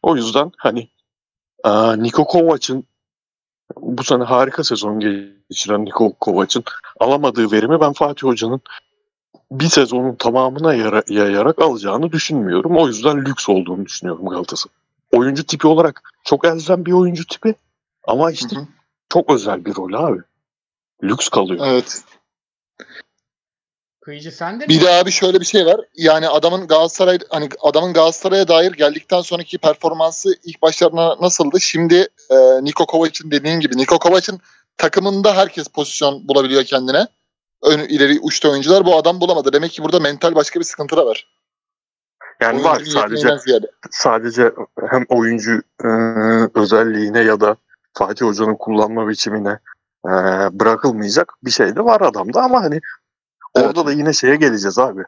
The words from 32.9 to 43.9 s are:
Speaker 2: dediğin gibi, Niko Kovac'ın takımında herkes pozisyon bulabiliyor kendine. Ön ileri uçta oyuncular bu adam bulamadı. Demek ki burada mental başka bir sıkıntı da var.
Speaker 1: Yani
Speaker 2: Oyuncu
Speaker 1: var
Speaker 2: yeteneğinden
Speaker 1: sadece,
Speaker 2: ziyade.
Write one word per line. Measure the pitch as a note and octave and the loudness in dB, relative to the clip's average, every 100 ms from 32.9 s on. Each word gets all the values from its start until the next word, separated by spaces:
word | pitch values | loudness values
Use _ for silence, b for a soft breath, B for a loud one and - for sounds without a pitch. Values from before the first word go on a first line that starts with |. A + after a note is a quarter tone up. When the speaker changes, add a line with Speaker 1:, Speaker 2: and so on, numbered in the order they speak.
| E3 E3 - D#3+ | 0 -2 -4 -4
Speaker 2:
dediğin | C#3+ C#3+ E3 | -4 -2 -2
gibi, | D3+ B2+ | -2 -2
Niko | C3+ F3 | 2 2
Kovac'ın | E3+ F#3 F3+ F#3 b b b - | 4 2 0 -12 b b b -4
takımında | D#3+ G3+ G3 G3 G#3 F#3+ | 0 0 0 2 2 2
herkes | G3 - - | 0 -2 -8
pozisyon | - D3 - C#3+ C#3 C#3 | -6 -6 -2 -2 -2 0
bulabiliyor | C3+ C3 C3+ | 0 2 0
kendine. | B2 C3+ B2+ D3+ A3+ _ _ _ _ _ | 0 -2 0 0 -2 _ _ _ _ _
Ön | D3 D3+ | 0 2
ileri | D3+ D3+ C#3 D3 | 0 2 2 2
uçta | D#3+ - D#3 | -2 0 0
oyuncular | C#3 C#3 F#3+ F3+ | 0 4 4 6
bu | D#3+ | 4
adam | D#3+ F3+ | 2 0
bulamadı. | F3 D#3+ C#3 | 0 0 2
Demek | C#3+ E3 | 0 -2
ki | - | -6
burada | D#3 F3 | -2 0
mental | D3 C#3+ E3+ | 0 0 0
başka | D#3+ D3 F3 | 0 -2 -4
bir | |
sıkıntı | E3 - A2 D#3+ | -8 -8 -2 0
da | B2+ | 0
var. | A2 - _ _ _ _ _ _ _ _ _ B - | -2 -8 _ _ _ _ _ _ _ _ _ B -4
Speaker 1:
Yani | A2+ | -2
Speaker 2:
Oyuncu | B2 D3+ | 0 0
Speaker 1:
var | C#3+ | 0
Speaker 2:
yeteneğinden | D3+ D3 A2 A#2 C3+ | -2 -2 -2 0 0
Speaker 1:
sadece, | A#2 | 0
Speaker 2:
ziyade. | C3 A#2 A2 _ - | 0 0 -2 _ -16